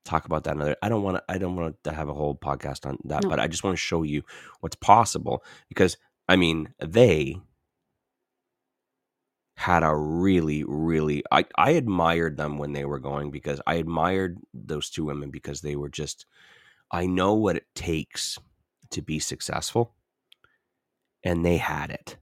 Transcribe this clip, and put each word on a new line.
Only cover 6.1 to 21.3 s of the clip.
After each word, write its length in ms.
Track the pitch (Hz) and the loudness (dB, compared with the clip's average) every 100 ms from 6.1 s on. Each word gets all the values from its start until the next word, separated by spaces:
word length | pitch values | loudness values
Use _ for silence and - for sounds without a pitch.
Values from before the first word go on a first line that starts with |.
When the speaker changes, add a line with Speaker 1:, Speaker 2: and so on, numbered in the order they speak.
| _ - | _ 2
Speaker 1:
I 80 | 92 | 4
mean, 360 | 85 80 76 - | 4 2 -4 -10
they 560 | 80 104 123 78 69 95 - _ _ _ _ _ _ _ _ _ _ _ _ _ _ _ _ _ _ _ _ - | 2 6 8 6 2 -6 -16 _ _ _ _ _ _ _ _ _ _ _ _ _ _ _ _ _ _ _ _ -8
had 280 | - 87 | 0 2
a 120 | 80 76 | 2 0
really, 680 | 76 82 95 90 80 73 - | -2 0 4 4 2 -2 -4
really, 580 | 76 80 80 78 73 - | -2 0 2 0 -2 2
I, 140 | 80 - - | 2 2 2
I 140 | 107 | 4
admired 680 | 165 117 92 82 85 82 71 | 4 2 2 2 2 0 -2
them 200 | 76 73 | -4 -4
when 160 | 71 | -6
they 120 | 71 71 | -6 -6
were 140 | 71 | -6
going 320 | 69 71 73 | -6 -6 -6
because 280 | 71 73 71 - | -8 -6 -4 -2
I 100 | 82 | -2
admired 640 | 80 82 85 95 92 87 - | -2 0 0 0 -2 -6 -16
those 360 | 60 50 76 - | -18 -8 -8 -6
two 140 | - | -6
women 280 | 76 71 71 | -6 -6 -8
because 300 | 71 - 71 | -12 -10 -8
they 140 | 73 73 | -6 -6
were 140 | 71 | -6
just, 360 | 71 76 - - _ - - _ _ _ | -8 -10 -10 -18 _ -20 -20 _ _ _
I 140 | 87 92 | -4 0
know 260 | 92 95 | 2 2
what 220 | 107 104 82 | 4 2 0
it 100 | _ - | _ -10
takes 600 | - 80 71 - - - _ _ _ _ _ | -4 -4 -4 -8 -8 -10 _ _ _ _ _
to 100 | - | -12
be 180 | 76 78 | -6 -6
successful, 760 | - - - - - 117 117 _ _ _ _ _ _ _ _ _ _ _ _ _ | -6 -8 -6 -6 -2 -2 -2 _ _ _ _ _ _ _ _ _ _ _ _ _
and 200 | 90 | -2